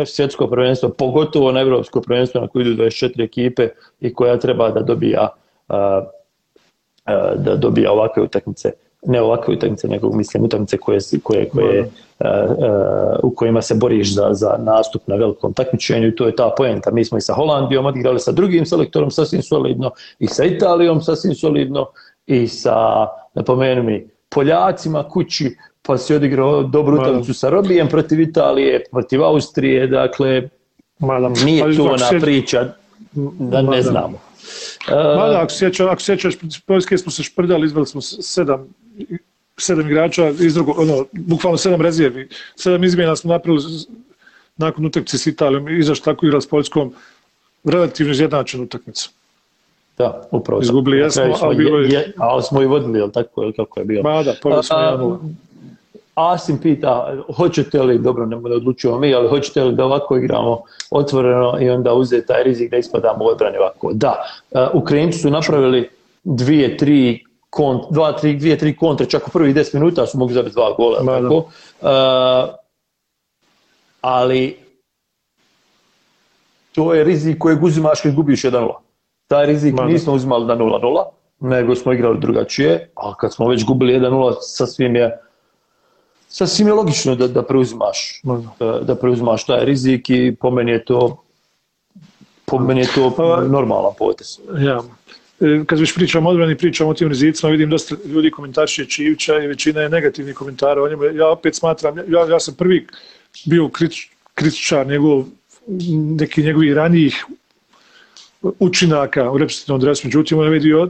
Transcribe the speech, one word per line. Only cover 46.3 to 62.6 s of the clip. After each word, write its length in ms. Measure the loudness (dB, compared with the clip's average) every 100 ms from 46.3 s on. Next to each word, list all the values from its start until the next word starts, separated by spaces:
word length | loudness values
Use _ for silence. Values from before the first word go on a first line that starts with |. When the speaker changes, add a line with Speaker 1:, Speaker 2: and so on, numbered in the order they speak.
| 0
Speaker 2:
s 60 | 0
Poljskom, 460 | -2 -2 -2 -4 -6 -20 _ _ _ _ _ -2
relativno 460 | 0 0 0 -2
izjednačenu 520 | 0 0 0 -4 -6
utakmicu. 460 | -10 -12 -14 -14 -14 _ _ _ _ _ _ _ _ -4
Speaker 1:
Da, 300 | -4 -4 -8
upravo 280 | -6 -2 -2
tako. 40 |
Speaker 2:
Izgubili 340 | 0 0 2 2
Speaker 1:
Na 60 |
Speaker 2:
jesmo, 180 | 2 0
Speaker 1:
kraju 140 | 0 0
smo 120 | 0
Speaker 2:
ali 80 | 2
bilo 220 | 2 2
je 40 |
Speaker 1:
je, 80 | 2
je... 220 | 2 -2 -4
Ali 260 | -2 0
smo 180 | 0 0
i 40 | 2
vodili, 340 | 2 0 -2
jel 100 | -2
tako, 340 | -2 -6 -4
jel 80 | -6
kako 260 | -4 -8 -8
je 60 | -4
bilo? 180 | -2 0
Speaker 2:
Ma 180 | 0
da, 100 | 0 -2
pobjeli 220 | 0 0
smo 140 | 0 0
Speaker 1:
A, 40 |
Speaker 2:
jedan 180 | 0 0
nula. 200 | -2 -4 -8 -14 _ -20 -20 -20 _ -20 _ -2
Speaker 1:
Asim 420 | 0 0 -2 -2
pita, 560 | 0 0 0 0 -2 -8 -8 -2
hoćete 460 | 0 0 -2 2
li, 160 | 2 2
dobro, 260 | 2 -2 -4
ne, 100 | -6
ne 180 | -4 -2
odlučujemo 440 | -2 -2 -2 0
mi, 140 | 2
ali 160 | 2 2
hoćete 340 | 0 -2 0
li 120 | 0 2
da 100 | 0
ovako 320 | 0 0 -2
igramo 440 | 0 0 0 -2 -6 -20 -6
otvoreno 640 | -2 0 0 2 2 0 0
i 100 | 0
onda 240 | 0 2
uzeti 340 | 2 2 0 0
taj 160 | 0
rizik 280 | 0 0